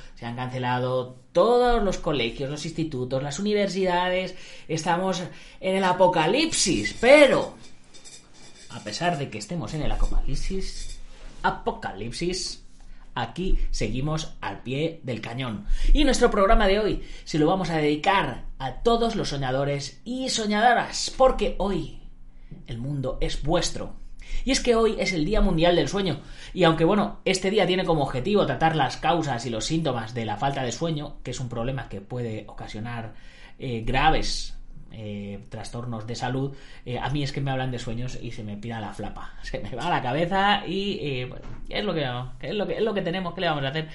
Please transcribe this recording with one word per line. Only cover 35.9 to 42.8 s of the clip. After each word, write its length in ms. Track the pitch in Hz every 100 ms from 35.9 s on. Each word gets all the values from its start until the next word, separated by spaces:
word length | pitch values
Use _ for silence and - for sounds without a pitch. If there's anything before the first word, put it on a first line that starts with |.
| 113 104
de 80 |
salud, 400 | 120 123 131 139 139 - - -
eh, 120 | 120
a 120 | 123
mí 120 | 147
es 100 | 139
que 80 | 147
me 100 | 135
hablan 220 | 131 131
de 80 | 120
sueños 380 | - 113 123 113
y 80 | 120
se 140 | 117
me 120 | 104 104
pira 240 | 117 113
la 140 | 101
flapa. 400 | 107 101 - - -
<laughs> 40 |
Se 160 | - 131
me 120 | 104
va 200 | 120 165
la 100 | 151
cabeza 680 | 127 139 170 190 202 208 -
y, 340 | 190 202 -
eh, 240 | 147 127 123
bueno, 200 | - - - -
es 160 | -
lo 80 | 208
que, 120 | 165 131 123 127 -
es 140 | 135
lo 120 | 208 185
que, 100 |
es 40 | -